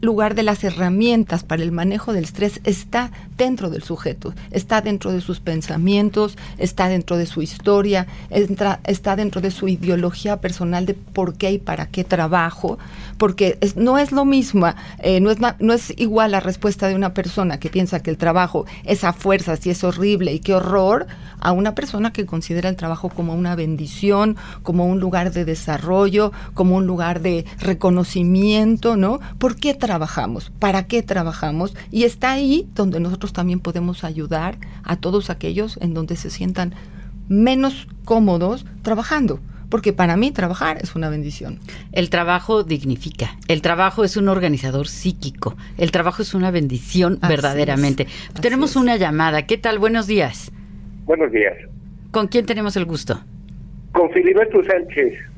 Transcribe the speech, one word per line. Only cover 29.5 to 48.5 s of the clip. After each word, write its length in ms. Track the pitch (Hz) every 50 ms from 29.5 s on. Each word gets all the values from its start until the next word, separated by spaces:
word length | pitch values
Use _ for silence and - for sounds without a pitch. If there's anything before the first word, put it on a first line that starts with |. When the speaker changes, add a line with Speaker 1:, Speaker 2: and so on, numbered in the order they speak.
| 233
Speaker 1:
qué 180 | - - 294 277
trabajamos? 760 | 277 - 220 190 165 156 156 - - 120 98 117 107 - - - -
¿Para 280 | 208 196 190 190 190
qué 160 | 196 233 233
trabajamos? 720 | 226 226 196 190 165 165 156 - - 151 147 160 175 202 - - - -
Y 140 | - 214 233
está 280 | 240 233 - - 254
ahí 360 | 269 269 285 269 277 330 403 - -
donde 260 | - 208 190 - 165
nosotros 320 | 170 175 180 185 - -
también 280 | - - 175 180 180 180
podemos 440 | - 175 170 175 175 175 180 - -
ayudar 520 | 160 156 160 151 147 165 156 165 185 - - - - - - -
a 120 | - 175
todos 340 | - - 180 180 208 196 -
aquellos 480 | - - - 160 170 190 214 220 - -
en 120 | 180 175 165
donde 220 | 160 160 156 175
se 140 | 170 - -
sientan 440 | - - 180 180 185 190 180 175 - - - - - - - - - - - -
menos 600 | 196 202 220 247 262 262 269 269 269 - - - - - -
cómodos 640 | - 226 226 220 202 175 170 175 185 233 262 - - - -
trabajando. 580 | - - 220 214 226 - 311 302 269 190 139 - - - - - - -
Porque 240 | - 226 - 208
para 240 | 190 - 180 170 170
mí 140 | 190 226 277
trabajar 480 | 285 220 185 170 185 185 151 160 156 160
es 140 | - 175 -
una 140 | 165 160 156
bendición. 480 | 151 151 147 147 143 - - 147 - - - - - - - -
Speaker 2:
El 180 | - 185 175 165
trabajo 540 | - 170 170 170 180 180 - - 220 214
dignifica. 680 | 196 160 160 143 135 135 127 - - 160 - - 120 110 - - - -
El 140 | 165 156
trabajo 420 | 143 170 170 175 185 190 190 226 214
es 120 | 185 -
un 120 | 214 196 196
organizador 580 | 190 185 180 165 147 127 131 131 127 139 147
psíquico. 720 | - - - - 185 180 - - 139 - - - - - - - - -
El 140 | - 175 165
trabajo 320 | - 180 170 175 180 -
es 120 | 214 - -
una 180 | 190 185 185
bendición 640 | 180 170 151 135 127 120 - - - 180 180 175 190 -
Speaker 1:
Así 120 | - 156
Speaker 2:
verdaderamente. 720 | 156 143 139 143 139 147 147 143 143 135 143 143 135 135 139
Speaker 1:
es. 40 | - - - - -
Así 100 | - -
Speaker 2:
Tenemos 280 | 151 240